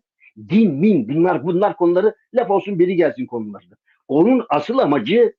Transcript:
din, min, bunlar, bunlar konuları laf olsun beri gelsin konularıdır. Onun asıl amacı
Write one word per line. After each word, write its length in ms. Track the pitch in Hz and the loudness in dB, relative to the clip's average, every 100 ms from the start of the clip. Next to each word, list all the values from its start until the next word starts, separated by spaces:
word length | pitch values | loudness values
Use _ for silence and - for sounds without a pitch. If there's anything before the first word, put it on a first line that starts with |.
| _ _ _ 110 | _ _ _ -20
din, 360 | 107 196 214 | -2 2 2
min, 360 | 139 214 170 107 | 2 2 2 0
bunlar, 340 | 156 180 156 | 0 0 -2
bunlar 340 | 160 175 202 - | -2 -2 -2 0
konuları 380 | 175 180 208 - _ | 0 2 0 -2 _
laf 160 | 240 233 | -4 -2
olsun 300 | 196 208 175 | -2 -2 0
beri 160 | 180 175 | 0 2
gelsin 300 | 151 135 123 | 0 -2 -8
konularıdır. 520 | 120 107 98 _ _ _ _ - | -10 -10 -14 _ _ _ _ -2
Onun 380 | 139 202 262 - | 0 2 2 0
asıl 280 | 147 - 262 | -4 -2 -2
amacı 560 | 185 143 131 226 233 | 0 0 0 2 2